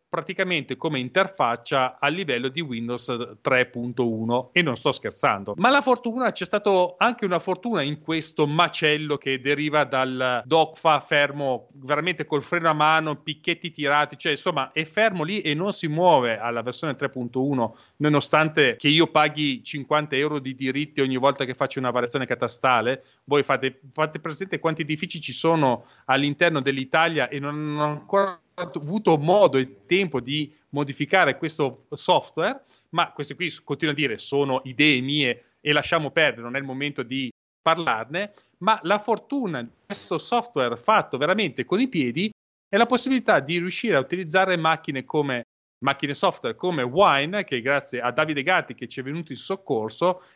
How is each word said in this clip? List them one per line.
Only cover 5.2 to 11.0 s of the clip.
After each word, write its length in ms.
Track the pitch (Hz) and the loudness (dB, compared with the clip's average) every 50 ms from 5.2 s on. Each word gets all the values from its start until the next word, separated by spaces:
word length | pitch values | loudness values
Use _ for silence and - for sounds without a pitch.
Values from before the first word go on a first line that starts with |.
| 156 127 104 98 98 104 101 | 2 2 2 0 -2 -6 -4
Ma 120 | - 208 254 | 0 2 4
la 120 | 285 285 | 4 4
fortuna, 500 | 269 262 247 247 - 233 220 262 247 202 | 2 2 0 0 -2 -4 -4 -2 -2 -4
c'è 140 | - - 180 | -4 -4 -4
stato 500 | - 214 208 - 208 190 180 180 180 - | -4 -2 0 2 2 4 4 2 0 0
anche 280 | - 202 247 240 - 214 | 0 0 0 0 -2 -2
una 140 | 180 180 165 | -2 -2 -2
fortuna 420 | - 190 180 185 - 240 220 160 | -2 -4 -6 -4 -4 -4 -2 -2
in 180 | 139 147 147 151 | -2 -2 -6 -6
questo 480 | - 165 160 160 156 - - - 151 | -6 -4 -4 -4 -4 -4 -2 0 0
macello 720 | 143 151 170 175 156 - - 160 151 151 151 156 151 147 | 2 2 2 2 2 2 0 2 2 2 2 0 -2 -4
che 240 | - - 139 135 131 | -4 -2 -4 -4 -2
deriva 420 | 123 143 147 143 151 147 147 151 143 | 0 0 0 0 0 0 2 0 0
dal 580 | 127 135 131 131 131 131 127 127 127 123 117 120 | 2 0 0 0 0 -2 -2 -2 0 -2 -2 -2
docfa 560 | 127 160 160 156 156 156 - - 165 147 135 | 2 2 4 2 2 -2 0 2 2 2 2